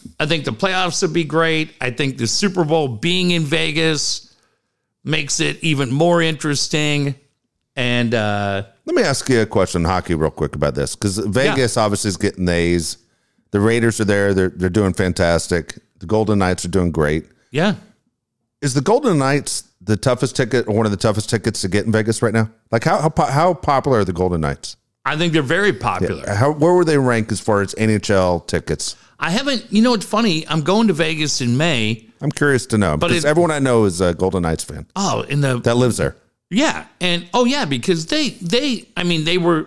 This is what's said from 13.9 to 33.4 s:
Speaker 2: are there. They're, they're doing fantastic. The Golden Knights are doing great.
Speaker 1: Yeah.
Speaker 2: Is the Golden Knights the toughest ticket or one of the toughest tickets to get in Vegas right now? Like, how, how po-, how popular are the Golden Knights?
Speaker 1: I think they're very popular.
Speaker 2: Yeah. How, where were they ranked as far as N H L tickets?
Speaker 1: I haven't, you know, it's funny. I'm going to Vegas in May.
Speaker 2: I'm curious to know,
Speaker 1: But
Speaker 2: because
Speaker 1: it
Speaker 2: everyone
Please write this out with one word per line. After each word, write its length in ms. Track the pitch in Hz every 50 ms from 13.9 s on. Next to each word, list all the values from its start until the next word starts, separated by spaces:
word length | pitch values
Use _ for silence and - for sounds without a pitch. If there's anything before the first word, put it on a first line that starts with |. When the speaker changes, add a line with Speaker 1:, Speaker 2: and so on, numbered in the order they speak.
| 107 -
Speaker 2:
are 40 | 110
there. 280 | 98 104 101 101 101 98
They're, 160 | 95 92 92
they're 200 | - - 90 92
doing 240 | 87 110 104 95 87
fantastic. 840 | - 98 92 87 - 92 85 85 82 - - 87 85 80 - - - - _ _ _
The 80 | 95 85
Golden 320 | 110 107 110 101 107 101
Knights 260 | 92 90 92 - -
are 40 | 90
doing 220 | 82 95 90 87
great. 340 | 76 80 76 73 76 82 80 - _ _ _ _
Speaker 1:
Yeah. 240 | - 139 170 214 170 113 - - _ _ _ _ _ _ _ _ _ _ _ _ _ _
Speaker 2:
Is 120 | - 143 123
the 80 | 143
Golden 380 | 131 185 214 262 302 247 180 147
Knights 440 | 135 135 143 147 - - - - - _ _ _
the 160 | - - 107
toughest 400 | 101 - 131 123 120 - 131 -
ticket 320 | - 131 110 127 123 113 -
or 80 | 104
one 100 | 110 113
of 60 | 107
the 60 | 101 92
toughest 320 | - 113 104 104 107 -
tickets 320 | - 110 - 117 - -
to 80 | - 95
get 160 | 87 104 -
in 80 | 117 107
Vegas 280 | 110 110 110 113 -
right 120 | - 113 98
now? 160 | 113 110 110 - _ _ _
Like, 120 | - 117 -
how, 160 | 160 180 208
how 80 | 147 165
po-, 160 | - - 160 120
how 220 | 131 143 165 180 175
popular 460 | - - - 143 135 120 143 131 110
are 60 | 101
the 60 | 90
Golden 300 | 90 82 92 92 90 82
Knights? 340 | 78 73 69 - - - - - _ _ _ _ _
Speaker 1:
I 100 | 131 147
think 160 | 156 170 175
they're 100 | 156 160
very 300 | 143 123 160 185 202 208
popular. 520 | - - - 117 92 90 92 82 95 - -
Speaker 2:
Yeah. 100 | - 101
How, 160 | 101 120 143
where 220 | 156 151 147 170 180
were 100 | 180 175
they 140 | 160 156 143
ranked 340 | 135 127 120 113 107 -
as 80 | 107 95
far 220 | - - 107 101
as 120 | 98 92 - -
N 120 | 110 110
H 180 | 107 104 - -
L 320 | 104 95 92 90 87 82
tickets? 560 | - - - 85 - - 78 - - - - - _ _ _ -
Speaker 1:
I 100 | - 160
haven't, 360 | 175 233 277 285 269 226 - -
you 100 | - 208
know, 120 | 220 254 240
it's 120 | 208 -
funny. 400 | - - 208 233 220 165 156 - -
I'm 120 | 151 160 147
going 240 | 156 190 214 233 214
to 60 | 180
Vegas 460 | 143 165 156 165 156 156 143 - -
in 160 | 131 120 120
May. 500 | 135 156 175 156 120 110 107 113 110 - - _ _
Speaker 2:
I'm 120 | - 147
curious 340 | - - 147 143 139 123 - -
to 100 | - 107
know, 200 | 101 85 76 76
Speaker 1:
But 100 | - -
Speaker 2:
because 140 | - 175 147
Speaker 1:
it 60 | 143
Speaker 2:
everyone 220 | 151 165